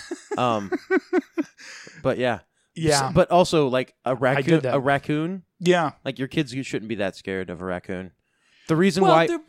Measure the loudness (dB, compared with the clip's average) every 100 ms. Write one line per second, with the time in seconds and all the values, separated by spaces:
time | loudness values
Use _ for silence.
0 | -12 -14 -8 -2 0 0 -2 -8 -2 -2
1 | 0 -2 -2 -8 -8 _ -20 -20 -20 -6
2 | -4 0 -2 -2 -8 _ _ -4 0 0
3 | 2 2 4 4 4 4 2 0 -4 _
4 | -6 0 0 0 2 2 2 0 0 0
5 | 0 -4 -4 -8 -14 _ 2 2 2 -4
6 | -10 -6 -4 -4 -4 -6 -6 -8 -6 -4
7 | -4 -4 -6 -6 -6 -8 -6 -6 -6 -10
8 | -10 _ _ _ _ _ -2 2 2 4
9 | 4 6 4 -2